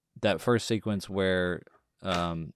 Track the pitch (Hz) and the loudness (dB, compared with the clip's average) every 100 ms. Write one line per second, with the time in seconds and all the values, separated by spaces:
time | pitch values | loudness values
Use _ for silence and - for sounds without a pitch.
0 | _ - 104 85 - 117 - 110 107 101 | _ -2 0 0 2 2 2 -2 0 -4
1 | - 98 95 92 90 85 - _ _ _ | -2 0 2 2 2 -2 -8 _ _ _
2 | 95 87 87 82 80 | -2 0 0 -4 -8